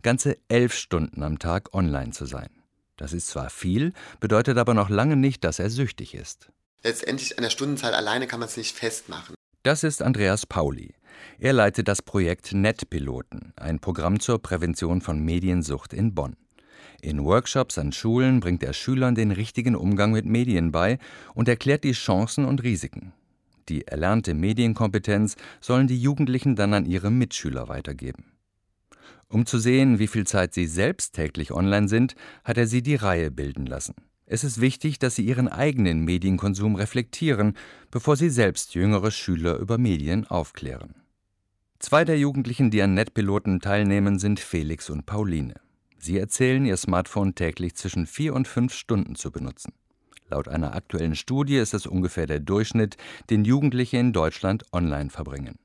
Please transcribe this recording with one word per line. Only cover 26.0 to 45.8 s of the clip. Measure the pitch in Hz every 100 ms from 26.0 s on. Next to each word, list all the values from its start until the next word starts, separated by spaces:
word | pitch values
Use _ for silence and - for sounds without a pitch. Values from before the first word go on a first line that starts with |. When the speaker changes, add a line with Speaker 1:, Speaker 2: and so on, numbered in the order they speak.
Speaker 1:
Jugendlichen | 131 143 135 127 139 107
dann | 101
an | 104 82
ihre | 90 101
Mitschüler | 123 120 - 76 64 60
weitergeben. | 65 69 67 64 - - _ _ _ _ _ _ _ - - _
Um | 110 120
zu | 120
sehen, | 113 131 135 110
wie | 107
viel | 110 95
Zeit | 101 90
sie | - 82
selbst | 82 120 185 -
täglich | - 78 76 76
online | 78 98 101 101
sind, | 113 127 - - -
hat | - 117
er | 113
sie | 123
die | 123 139
Reihe | 101 87 78
bilden | 64 71 67 65
lassen. | 65 - - _ _ _
Es | 117
ist | 143 110
wichtig, | 131 - 156 143
dass | 127 117
sie | 107
ihren | 127 123
eigenen | 85 147 131 92 80 80
Medienkonsum | 90 95 92 101 98 107 98
reflektieren, | 107 127 117 - 160 113 104 101 - - -
bevor | 120 151 143
sie | 165
selbst | 123 101 80 -
jüngere | 87 98 104 107
Schüler | - - 85 85 -
über | 95 117
Medien | 123 82 73 95 107
aufklären. | 90 76 - 67 64 - - _ _ _ _ _ _ _ _
Zwei | - 147 165
der | 156
Jugendlichen, | 143 139 123 120 123
die | 107
an | 98 95
Netpiloten | 110 - 101 101 101 92
teilnehmen, | 101 101 101 101 101 98
sind | 101 104
Felix | - 87 76 80 -
und | 76 -
Pauline. | 101 104 80 64 - _ _